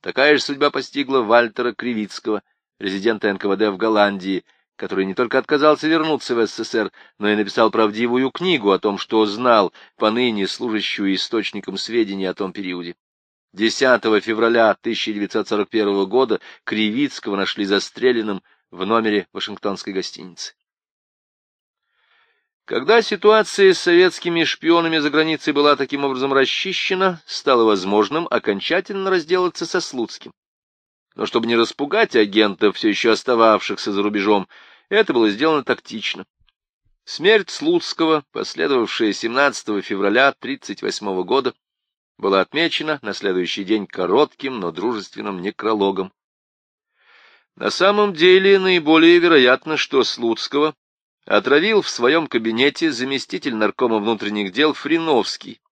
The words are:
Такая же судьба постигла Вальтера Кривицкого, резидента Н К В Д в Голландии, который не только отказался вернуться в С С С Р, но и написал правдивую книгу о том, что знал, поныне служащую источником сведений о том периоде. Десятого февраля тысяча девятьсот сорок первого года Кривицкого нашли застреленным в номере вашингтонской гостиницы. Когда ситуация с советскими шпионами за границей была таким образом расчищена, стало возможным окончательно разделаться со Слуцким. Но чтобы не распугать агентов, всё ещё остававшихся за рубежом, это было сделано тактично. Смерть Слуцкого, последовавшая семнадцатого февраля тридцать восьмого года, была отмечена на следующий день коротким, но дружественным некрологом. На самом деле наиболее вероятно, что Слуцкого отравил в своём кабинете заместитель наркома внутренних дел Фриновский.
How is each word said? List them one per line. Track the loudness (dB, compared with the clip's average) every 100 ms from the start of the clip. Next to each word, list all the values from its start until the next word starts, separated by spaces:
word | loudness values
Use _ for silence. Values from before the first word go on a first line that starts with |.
Такая | -8 2 4 4
же |
судьба | 0 -2 -2
постигла | -2 -8 -6 -2 0
Вальтера | 4 4 2 -2 -6
Кривицкого, | -4 -6 -6 -6 -8 -4 -4 _ _ _ _
резидента | -6 -2 0 0 -2
Н | -2
К | -2
В | 0
Д | 0
в | 0
Голландии, | 0 2 2 0 -4 -6 _ _ _ _
который | -8 -4 -4
не |
только | -2 -2 -2
отказался | 0 2 4 2 2
вернуться | 0 0 -4 -2
в | -2 -2
С |
С | -4
С | -6
Р, | -4 -4 _ -20 _
но | 0
и |
написал | 0 0 2 2
правдивую | 4 0 0 -2 0 -2
книгу | -2 -2 0 2
о | 2
том, | 0 -4
что | -2 2
знал, | 2 0 2 4 2 -4 -20 _
поныне | -2 0 -2 -2 -4
служащую | -6 -6 -4 -6 -4 -2
источником | -2 -2 -4 -4 -8 -10 -10
сведений | -4 -2 -2 -2 -6
о |
том | -4 -8
периоде. | -8 -10 -8 -10 -16 _ _ _ _ _
Десятого | -2 -2 2 4 4 4 2
февраля | 2 0 2 4 4
тысяча | 2 -4 -6 -6
девятьсот | -4 -4 -4 -2
сорок | -2 -2
первого | 0 0 0
года | 0 2 2 0 -6 -18
Кривицкого | -8 -2 -2 0 -4 -4 -6 -4
нашли | -4 -4
застреленным | 0 0 -2 -2 0 0 -2 -8 _ _ _
в | -10
номере | -2 0 2 -2 -4
вашингтонской | -10 -12 -8 -6 -6 -6
гостиницы. | -8 -8 -12 -20 -16 -16 _ _ _ _ _ _ _ _ _ _ _ _ _ _ _ _ _ _ _ _ _ -8
Когда | -6 2 2
ситуация | 4 2 4 4 2 4 4
с | 4
советскими | 4 4 4 2 -4 -2
шпионами | -2 -2 2 2 2 0
за | 0
границей | 0 0 -2 -2
была | 2 2 2
таким | 0 -4
образом | -4 -2 0
расчищена, | 2 2 -2 -6 -6 -4 0 0 -2
стало | _ -8 0 4
возможным | 4 2 2 0 0 -2 -4
окончательно | -4 -2 -4 -2 -4 -4 -6 -2
разделаться | -2 0 -2 -2 -4
со | -4 -4
Слуцким. | -4 -6 -6 -8 -20 _ _ _ _ _ _ _ _
Но | -8 -4
чтобы | -2 0
не | 0
распугать | 0 -2 -4 0 2 2
агентов, | 2 2 2 2 -2 0
всё | -2
ещё | 0 0
остававшихся | 0 0 4 4 4 0 -8 -4
за | -2
рубежом, | -2 -2 0 0 0 -14 -20 _ _
это | 0 2
было | 2 2
сделано | 2 0 0
тактично. | -2 -6 -4 -10 -8 -10 -14 _ _ _ _ _ _ _
Смерть | -16 -2 4 4 2
Слуцкого, | -6 0 0 -2 -4 0 0 -2
последовавшая | -8 -8 -4 0 0 0 0 0
семнадцатого | 0 -4 0 0 0 -6 -6
февраля | -4 -2 0 2 2
тридцать | 0 -10 -12 -10 -8
восьмого | -6 -6 -6 -4
года, | 0 0 -2 -8 _ _ _ _ _ _
была | 0 0
отмечена | 0 -2 -2 -2 -6 -6
на | -6
следующий | -6 -4 -2 -4 -6
день | -2 -2 -4
коротким, | -6 0 2 2 _ -10 -6
но | -8
дружественным | -4 -4 -6 -10 -12 -10 -8
некрологом. | -8 -6 -4 0 0 0 -6 _ _ _ _ _ _ _ _ _ _ _ _ _ _
На | _ -6
самом | 2 2 4 0
деле | 4 6 6 6 4
наиболее | 4 0 4 6 8 6
вероятно, | 6 6 6 4 0 -6
что | 0 0
Слуцкого | 0 -2 -2 -2 -4 -2 -2 -4 _ _ _ _
отравил | 0 0 4 2 4 0
в | -2
своём | -2 0 2 0
кабинете | -2 -2 0 0 0 -4
заместитель | -2 -4 -6 -6 -8 -6
наркома | -2 -2 0 0 0
внутренних | 0 -2 -4 -4 -4
дел | 0 0
Фриновский. | 0 -2 -2 0 0 0 -8 -14 -20 _